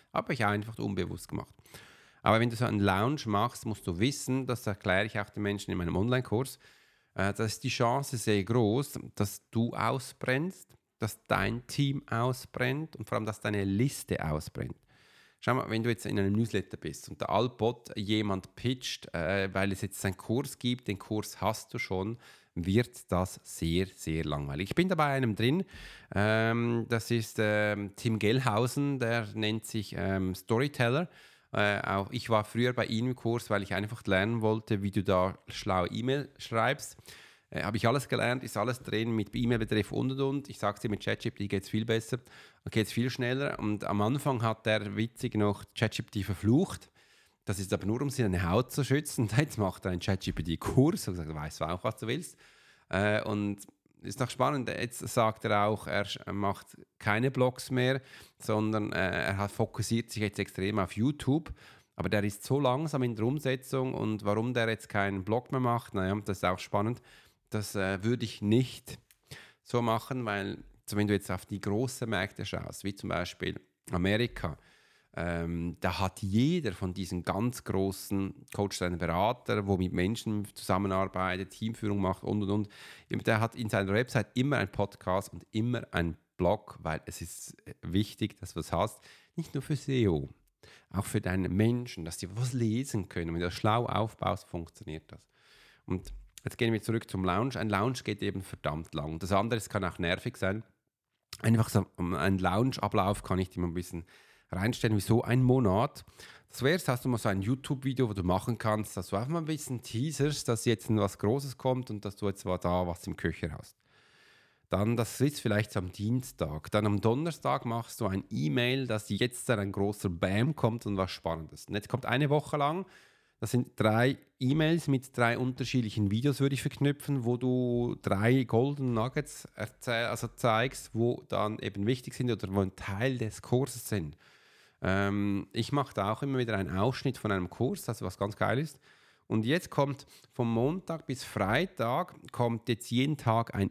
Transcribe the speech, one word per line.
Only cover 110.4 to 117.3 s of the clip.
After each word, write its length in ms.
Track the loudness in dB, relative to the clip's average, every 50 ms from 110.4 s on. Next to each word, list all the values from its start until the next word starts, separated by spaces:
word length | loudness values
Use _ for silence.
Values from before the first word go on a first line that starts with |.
| -2
dass 180 | -2 -2 2 4
jetzt 220 | 2 2 2 2 0
was 300 | 2 2 2 2 0 0
Großes 400 | 0 2 2 0 -2 -6 -10 -2
kommt 320 | 0 0 0 0 -2 -6
und 140 | -8 -6 -6
dass 100 | -8 -6
du 140 | -2 -2 -2
jetzt 180 | -2 -2 -2
da 400 | -2 -2 0 2 2 2 2 2
was 180 | 0 -4 -6 -6 -8
im 80 | -8
Köcher 340 | -2 -2 -2 -2 0 -6 -6
hast. 260 | -6 -8 -14 -18 _ _ _ _ _ _ _ _ _ _ -20 -20 -20 _ _ _ _ _ _ -2
Dann, 280 | 0 2 2 2 2
das 240 | 2 0 -2 0 0
ist 200 | 0 0 0 0
vielleicht 360 | 0 2 2 2 2 0 -2
am 140 | -4 -4 -4
Dienstag. 800 | -6 -4 -2 0 0 0 -2 -4 -6 -4 -4 -4 -4 -8 -6 0
Dann 160 | 0 2 4
am 140 | 4 2 4
Donnerstag 640 | 4 4 2 2 0 -4